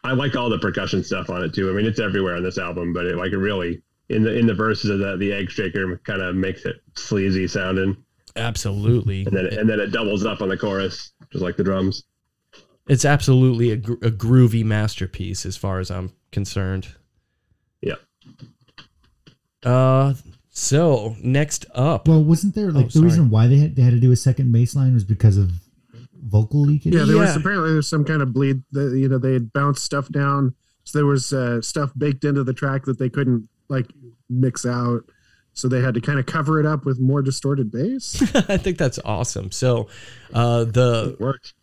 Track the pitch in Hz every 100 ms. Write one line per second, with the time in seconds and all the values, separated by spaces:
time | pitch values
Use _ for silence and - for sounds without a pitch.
0 | 127 131 143 123 120 104 104 90 95 98
1 | - 95 82 90 85 90 95 98 110 110
2 | 104 98 92 87 92 95 87 87 85 87
3 | 87 87 92 95 98 98 87 87 _ _
4 | _ 107 110 113 117 98 110 107 104 98
5 | 98 92 98 101 95 - 95 101 92 87
6 | - 98 92 92 95 92 - - _ -
7 | - 104 95 95 90 104 92 92 95 98
8 | _ _ _ - 117 110 107 101 107 120
9 | 104 98 101 98 92 104 110 107 104 113
10 | 107 101 107 101 98 95 107 98 95 -
11 | - _ _ - 90 - 92 95 95 -
12 | _ _ _ _ _ - _ _ - 131
13 | 143 143 - 127 131 117 120 110 107 117
14 | 113 104 110 127 120 113 110 107 107 -
15 | 92 - 92 92 95 95 101 95 92 92
16 | 92 _ _ - 98 107 95 95 - -
17 | _ _ _ _ _ _ _ _ - -
18 | _ _ - _ 123 _ _ - - _
19 | _ _ - _ _ _ 123 127 131 131
20 | 139 131 - - _ - - 139 170 127
21 | 107 110 120 135 147 - - - 139 151
22 | 156 160 151 160 202 214 202 147 117 156
23 | 170 160 131 107 120 139 156 131 123 120
24 | 127 123 139 123 131 117 120 143 131 123
25 | 98 110 110 98 92 87 _ _ _ 113
26 | 127 - 120 107 110 147 143 151 160 170
27 | 147 - 196 151 170 202 160 156 143 156
28 | 143 156 131 120 139 135 - 139 143 131
29 | 135 131 131 131 113 139 143 139 - 143
30 | 127 151 139 143 131 - _ _ - 151
31 | 143 135 - 135 123 117 110 156 139 131
32 | 147 135 147 143 127 131 143 135 135 123
33 | 131 143 131 120 107 _ _ 135 120 139
34 | 123 117 _ 123 127 - 123 123 120 117
35 | - _ _ _ _ - 127 127 127 117
36 | 131 139 131 160 147 156 151 151 139 127
37 | 131 143 135 131 139 139 113 113 180 262
38 | - - 254 269 - 196 190 175 143 -
39 | - 107 127 107 98 - 127 117 107 -
40 | - - - 117 120 117 117 113 123 117
41 | 107 - 120 - - _